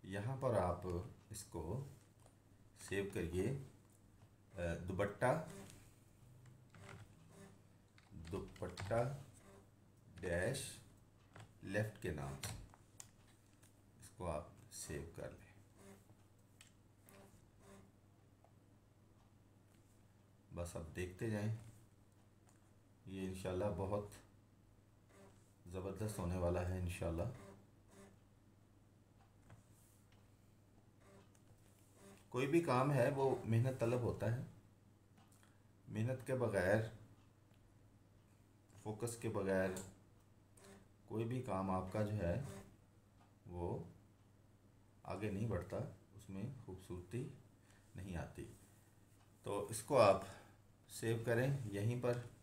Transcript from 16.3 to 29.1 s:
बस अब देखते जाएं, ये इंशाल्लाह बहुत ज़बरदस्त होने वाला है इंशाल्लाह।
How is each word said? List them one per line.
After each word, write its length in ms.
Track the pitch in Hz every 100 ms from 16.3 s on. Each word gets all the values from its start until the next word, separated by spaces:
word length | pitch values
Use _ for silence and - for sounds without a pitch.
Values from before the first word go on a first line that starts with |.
| - - - - - - - - - - - - - - - - - - - - - - - - - - - - - - - - - - - - - - - - - -
बस 200 | 85 85 85
अब 160 | 80 78
देखते 340 | 90 - 117
जाएं, 280 | 107 107 113 - - - - - - - - - - - - - - -
ये 180 | 95 95
इंशाल्लाह 440 | 92 92 92 104 87
बहुत 340 | 98 104 101 - - - - - - - - - - - - - - - 87
ज़बरदस्त 520 | 92 95 95 107 104
होने 180 | 87 90
वाला 240 | 87 87
है 180 | 87 92
इंशाल्लाह। 460 | 87 - 85 82 110 - - - - - - - - - - - - - - - - - -